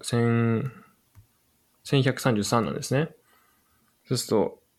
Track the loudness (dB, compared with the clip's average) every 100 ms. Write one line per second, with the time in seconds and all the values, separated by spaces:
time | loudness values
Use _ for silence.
0 | -4 0 2 2 2 0 -4 -10 -20 _
1 | _ -20 -20 _ _ _ _ _ -2 2
2 | 2 2 0 0 2 0 0 -4 -2 -2
3 | -2 -6 _ _ _ _ _ _ _ _
4 | _ -6 0 0 0 -4 _